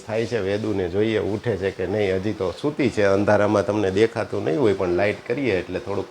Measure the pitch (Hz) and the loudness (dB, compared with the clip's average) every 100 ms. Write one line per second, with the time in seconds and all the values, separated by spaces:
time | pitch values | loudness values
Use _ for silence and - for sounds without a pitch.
0 | - 110 117 117 95 104 110 98 87 95 | -6 -4 -2 -2 -2 -2 -2 -2 0 0
1 | 110 107 92 104 120 95 95 90 92 107 | 2 0 0 -2 -2 -2 -2 -4 -2 0
2 | 98 95 104 107 92 - 147 151 123 110 | 0 0 -2 -2 -4 -2 -4 0 0 2
3 | 101 98 101 104 104 104 98 104 95 98 | 2 4 4 4 4 2 2 0 0 2
4 | 113 113 101 101 110 156 113 95 92 87 | 2 0 -6 -4 -2 2 2 2 0 2
5 | 104 101 - 127 131 92 87 90 98 101 | 0 -2 -4 -2 0 0 -2 -6 -6 -6
6 | 92 | -4